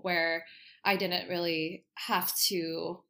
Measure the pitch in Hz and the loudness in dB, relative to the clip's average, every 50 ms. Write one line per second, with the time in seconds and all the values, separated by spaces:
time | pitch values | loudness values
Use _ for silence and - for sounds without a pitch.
0 | - 185 175 170 165 165 165 165 - - - - - - - _ - 196 196 180 | -2 0 2 2 2 2 0 -2 -4 -10 -16 -20 -20 -20 -20 _ 2 2 4 4
1 | 196 175 180 - - - 180 170 175 170 165 160 156 160 190 - - _ _ - | 2 0 0 -2 -2 -2 -2 0 0 0 0 0 0 -2 -4 -8 -12 _ _ -10
2 | - - 214 180 180 - - - - - 202 175 165 165 165 165 170 170 180 180 | -2 0 0 0 2 0 0 0 0 2 2 0 -2 -2 -4 -4 -4 -6 -6 -8
3 | - | -12